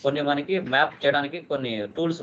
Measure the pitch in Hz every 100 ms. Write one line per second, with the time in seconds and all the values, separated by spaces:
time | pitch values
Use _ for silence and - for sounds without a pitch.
0 | 139 147 143 143 147 190 123 135 156 -
1 | 143 143 143 170 - 143 123 110 104 160
2 | 165 160